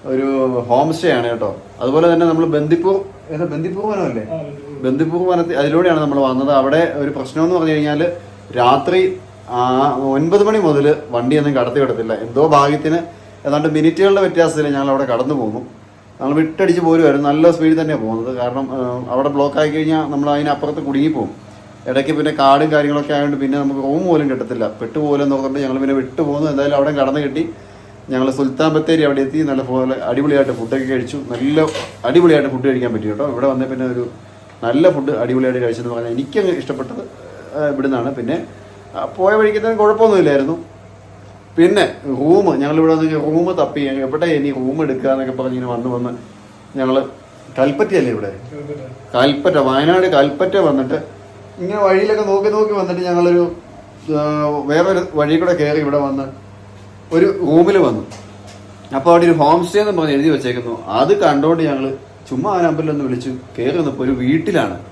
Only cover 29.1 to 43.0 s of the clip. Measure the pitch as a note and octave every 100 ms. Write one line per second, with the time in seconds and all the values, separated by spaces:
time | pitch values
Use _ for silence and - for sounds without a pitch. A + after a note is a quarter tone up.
29.1 | C#3 C3+ D#3 D3+ C3+ B2+ C3 B2+ C3 -
30.1 | B2 D3 C#3+ C3+ A#2+ A2+ C3+ C3 C3 A#2+
31.1 | C#3+ B2 A#2+ C3+ D#3 D#3 - - - A#2+
32.1 | D#3 F3 D3 C3+ B2+ C#3 B2+ A#2+ G#2+ G#2
33.1 | G#2 C#3+ A#2+ C#3 B2+ C3 B2+ B2+ A#2+ A#2+
34.1 | - - - - - A2+ C3 F3+ D3 C3+
35.1 | A2+ A#2+ C3 B2+ B2 A#2+ A2+ A#2+ A#2 A#2
36.1 | A#2 C#3 G#3+ F#3+ D3+ - C3 B2+ - -
37.1 | - - - - C#3+ D3 C3+ C3+ B2+ A#2+
38.1 | B2+ A#2 E3 - - - - - - -
39.1 | - F#3 A3 G#3+ G#3+ A3 A3 G#3 G#3+ A3
40.1 | G3 D3+ C#3 C3+ E3 - - - - -
41.1 | - - - - - F3+ G3+ D3 - C#3+
42.1 | B2+ D3 G3 F#3 C3+ C#3+ D#3+ D#3+ D#3+